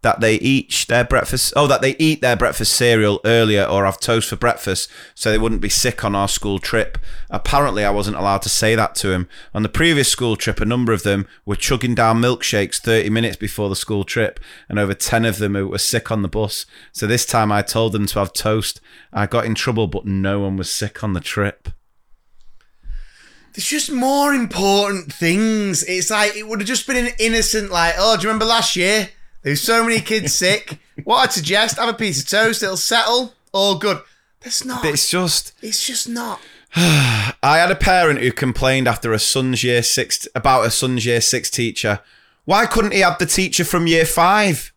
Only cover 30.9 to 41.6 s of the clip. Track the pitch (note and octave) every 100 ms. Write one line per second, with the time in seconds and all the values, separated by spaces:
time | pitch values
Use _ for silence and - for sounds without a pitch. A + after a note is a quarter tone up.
30.9 | - - B3 C4 - D3+ G3 A3+ - A#3
31.9 | A3+ A3 C#3 B2+ G3+ A3 A3+ G3+ F#3+ -
32.9 | A#3 A3+ A#3+ B3+ _ _ G3 G3+ F3+ G3+
33.9 | F3 - _ _ _ B3 - B3+ B3 D#3+
34.9 | D3 - F3+ F3+ - - _ A3 A3 -
35.9 | A#3+ - A#3 A#3 G3 - - _ - E3+
36.9 | D3+ C3 A2+ G#2 - C3+ D#3 F3 F#3+ -
37.9 | F#3 E3 C#3+ B2 A2+ C3+ A#2+ C3+ C3 B2
38.9 | A2+ A#2+ G#2+ - C3+ C3 B2 A#2+ A#2+ A#2
39.9 | - B2+ - - - C3+ C3 A2+ - C3
40.9 | B2+ A#2 A#2+ A2+ B2+ - -